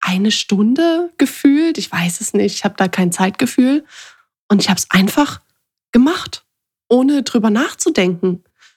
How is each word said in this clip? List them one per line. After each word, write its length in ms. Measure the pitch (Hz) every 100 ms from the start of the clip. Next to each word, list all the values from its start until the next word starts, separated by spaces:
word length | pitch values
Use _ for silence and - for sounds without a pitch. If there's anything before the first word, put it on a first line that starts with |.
eine 300 | - 185 208
Stunde 800 | - - 196 214 269 339 330 349 -
gefühlt, 600 | 277 - 277 285 330 311
ich 120 | 180
weiß 300 | 175 175 170
es 140 | -
nicht, 220 | 202 202 -
ich 80 | 202
habe 100 | -
da 100 | 190
kein 240 | - 180
Zeitgefühl. 720 | 175 190 - 254 - 254 294 - - - _ _ _ -
Und 120 | 202
ich 80 | -
habe 100 | 180
es 120 | -
einfach 480 | 185 196 - 285 - _ _ _ _ _
gemacht, 500 | 240 269 359 - - _ _ _ _ -
ohne 340 | 247 262 285
drüber 260 | - 240 214
nachzudenken. 920 | 214 330 - 381 285 185 175 185 175 _ _ _